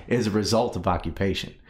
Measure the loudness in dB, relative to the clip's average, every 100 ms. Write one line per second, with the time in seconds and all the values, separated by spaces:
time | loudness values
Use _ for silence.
0 | -2 0 2 0 2 2 2 0 0 0
1 | -2 -2 -2 -2 -6 -12